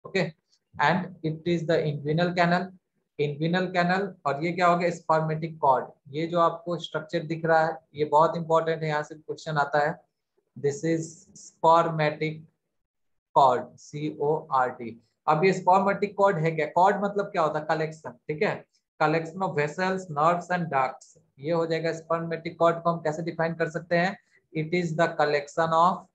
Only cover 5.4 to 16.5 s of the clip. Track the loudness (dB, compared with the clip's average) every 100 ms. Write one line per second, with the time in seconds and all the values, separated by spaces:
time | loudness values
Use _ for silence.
5.4 | -6 0 2 2 0 _ -10 -6 -2 2
6.4 | 2 0 -8 -8 -6 -8 -4 -6 -4 -4
7.4 | 2 2 2 -4 _ -6 2 4 4 2
8.4 | 0 2 2 -2 -2 -4 -6 -14 -12 -10
9.4 | -4 -2 0 2 0 -4 _ _ _ _
10.4 | _ -4 -4 -2 -2 -2 -4 -14 _ -20
11.4 | -20 _ 6 6 4 0 -2 -2 -6 -6
12.4 | -18 _ _ _ _ _ _ _ _ 4
13.4 | 6 4 -4 -18 -16 -8 -8 -2 -2 -2
14.4 | -2 0 0 -4 -14 -14 _ _ 0 2
15.4 | 2 2 4 4 4 0 -4 2 2 2
16.4 | -2